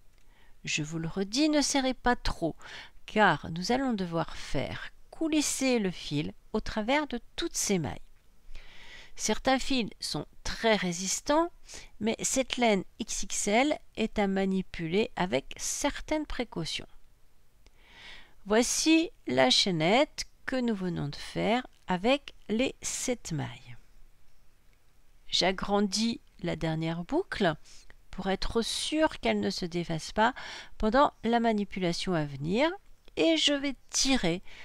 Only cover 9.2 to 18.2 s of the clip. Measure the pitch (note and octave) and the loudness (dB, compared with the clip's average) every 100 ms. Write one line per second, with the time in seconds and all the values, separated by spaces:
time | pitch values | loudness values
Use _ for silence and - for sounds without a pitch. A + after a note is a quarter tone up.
9.2 | - G#3+ - C4 - C4 G#3 - - D#3 | -2 0 2 2 2 0 0 -6 -6 -6
10.2 | - - - - A3+ G#3 F#3 E3+ F#3+ - | -8 -8 -6 0 2 4 2 -2 -4 -4
11.2 | - D4 F4 - - - - - G#3+ - | 2 2 2 -4 -16 -16 -16 -4 -4 -2
12.2 | G3 - B3+ - A#3+ G3+ - - A3+ - | 0 0 0 2 4 4 0 -8 -8 -4
13.2 | - - - G#3+ C#4+ - - - A3+ - | -4 -2 2 4 4 0 -6 -4 -4 0
14.2 | G3 F#3+ G3 F#3+ F#3 - E3 F#3 A3+ - | 0 0 0 0 -2 -6 -2 0 0 0
15.2 | F#3+ E3 - - - - C#4+ - - D#4 | -2 0 -4 -6 -6 -2 -2 -2 -4 -4
16.2 | D4+ - A#3+ - D#3 - - - - - | -2 -4 -6 -6 -6 -6 -10 -16 -20 -20
17.2 | - - - - - - - - - - | -20 -20 -20 -20 -20 -20 -20 -20 -18 -18